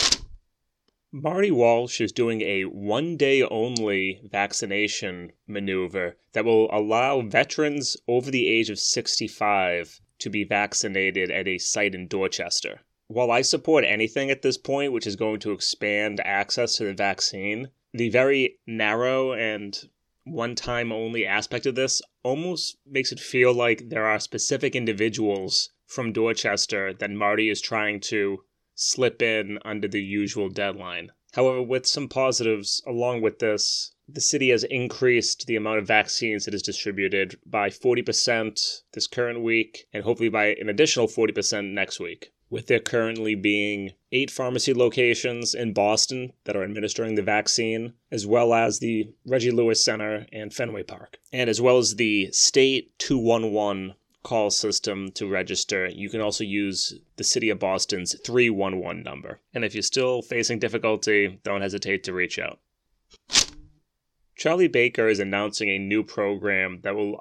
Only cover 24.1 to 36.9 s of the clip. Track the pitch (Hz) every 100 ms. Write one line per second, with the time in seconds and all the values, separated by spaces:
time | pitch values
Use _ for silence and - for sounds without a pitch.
24.1 | 107 - 117 - 135 135 127 113 101 110
25.1 | 107 107 98 92 - - _ - - 117
26.1 | 110 113 113 113 101 - 104 95 92 104
27.1 | 104 104 107 110 101 - 113 107 101 -
28.1 | 107 98 98 _ _ _ - - - 123
29.1 | - 117 110 98 104 107 107 101 101 98
30.1 | 101 101 107 98 95 101 95 90 87 85
31.1 | _ _ - 131 127 120 131 - - 131
32.1 | 131 131 120 113 107 98 - - 120 120
33.1 | 120 110 107 113 104 - - - _ _
34.1 | 143 - 147 131 120 - 131 123 - 127
35.1 | 120 107 - - 110 107 110 98 107 101
36.1 | - 117 104 104 101 - 98 107